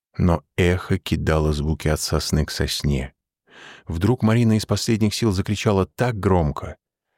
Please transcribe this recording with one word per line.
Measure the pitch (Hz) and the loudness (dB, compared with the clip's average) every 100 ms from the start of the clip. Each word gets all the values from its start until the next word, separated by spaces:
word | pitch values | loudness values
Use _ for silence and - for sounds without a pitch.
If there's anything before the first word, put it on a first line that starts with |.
| _ - | _ -2
но | 90 85 - - | 0 0 -2 0
эхо | 90 90 - 95 | 2 2 -2 -4
кидало | - 82 80 80 76 | -2 -2 0 2 2
звуки | 73 73 76 78 | 0 -2 -2 -2
от | 76 | -2
сосны | - 78 - 78 76 | -2 -4 0 -2 -2
к | |
сосне. | - 78 - 73 69 65 - _ _ _ - - - - | -4 -4 -2 -2 -2 -4 -12 _ _ _ -20 -20 -18 -8
Вдруг | 82 98 127 | -2 0 2
Марина | 110 113 117 110 | 2 4 4 2
из | - | 0
последних | 107 - 110 107 | -2 -2 0 0
сил | - 117 | 0 0
закричала | 95 98 104 110 98 92 | 0 -2 -2 2 2 0
так | - 123 107 | -2 -2 0
громко, | 98 92 76 69 - - _ _ _ | 2 2 2 -2 -10 -14 _ _ _